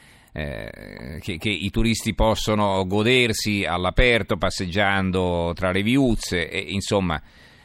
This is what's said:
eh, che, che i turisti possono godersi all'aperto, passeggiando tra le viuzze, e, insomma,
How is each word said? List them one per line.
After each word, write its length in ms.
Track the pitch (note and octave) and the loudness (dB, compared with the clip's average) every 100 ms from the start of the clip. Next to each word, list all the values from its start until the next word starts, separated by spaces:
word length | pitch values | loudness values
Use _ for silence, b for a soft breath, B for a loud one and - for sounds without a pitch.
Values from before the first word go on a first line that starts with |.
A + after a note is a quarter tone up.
| b b b | b b b
eh, 840 | - D2 A1+ G#1+ G1+ G1+ G1+ B1 E2+ | -10 -8 -8 -10 -14 -16 -14 -14 -10
che, 160 | - F2 | -8 -4
che 140 | A2 | -2
i 180 | F2+ F#2+ | -2 -2
turisti 440 | - A2 A2+ A2+ | 0 2 2 -2
possono 720 | - A2 G#2 - G#2+ G#2 F#2+ F#2 | 2 2 2 0 2 2 2 2
godersi 800 | G#2 A2 B2+ A#2+ G#2+ G#2+ G2+ E2+ | 2 4 4 4 0 -2 -2 -2
all'aperto, 720 | F2 F2+ - B2+ A#2 G2 G2 | -2 0 4 4 4 0 -2
passeggiando 1120 | F#2 - F#2+ F2 G2 G2 F#2+ F#2 F2+ F2 E2+ | -2 -2 -4 0 2 2 0 0 0 0 -2
tra 180 | E2 F#2 | -2 0
le 100 | F#2 | 0
viuzze, 640 | G#2 C3 C3 G#2+ - F2+ D#2+ | 2 2 2 0 -2 -2 -2
e, 100 | F#2 | -6
insomma, 640 | - G2 - G#2 F#2 D2+ b b b b | -4 -6 0 0 0 -2 b b b b